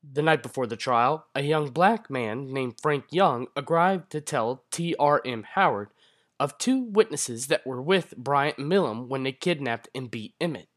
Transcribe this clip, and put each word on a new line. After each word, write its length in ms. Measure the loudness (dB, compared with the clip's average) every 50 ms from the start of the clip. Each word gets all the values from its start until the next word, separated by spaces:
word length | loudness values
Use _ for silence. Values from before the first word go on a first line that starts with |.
| -20
The 180 | -4 -4 2
night 220 | 4 4 4 4 0
before 240 | -8 -4 -4 -4
the 100 | -4 -4
trial, 480 | -6 -2 2 4 4 4 4 2 -2 -6 _ _
a 80 | -4
young 300 | 0 0 0 0 0 -2
black 400 | 2 4 4 4 4 2 -4 -8
man 420 | -6 -4 -4 -4 -4 -6 -8 -6 -6
named 260 | -4 -4 -6 -8 -4
Frank 260 | -2 0 0 0 -4 _
Young 380 | 2 4 4 4 4 0 -4 -6 _
arrived 540 | -10 -4 0 2 4 4 4 2 0 -4 _
to 100 | -10 -10
tell 440 | -8 -2 -2 0 0 0 -4 -6 _ _
T 260 | -6 -4 -2 -2 0 2
R 200 | 4 4 4 4 2
M 160 | -2 -6 -6
Howard 480 | -8 -4 0 2 2 2 2 0 -6 -10 _ _ _ _ _ _ _ _ _
of 200 | _ -4 -4 -4
two 240 | _ -2 0 0 0
witnesses 680 | -2 2 4 2 4 4 0 -6 -6 -6 -6 -8 -2
that 180 | -2 -2 -2 -2
were 160 | -6 -8 -6
with 360 | 0 2 2 2 2 -2 -14
Bryant 420 | -10 -4 0 2 2 2 0 -2 -4
Milliam 480 | -2 2 2 2 2 2 -2 -6 -6
when 160 | -6 -4 -4 -2
they 80 | -4
kidnapped 560 | -6 _ -2 -2 -2 0 -2 -4 -4 -4 -6 -12 -10
and 160 | -10 -8 -8
beat 240 | -8 -10 -10 -12 _ _
Emmett. 260 | -6 -4 -4 -8 -12 _ _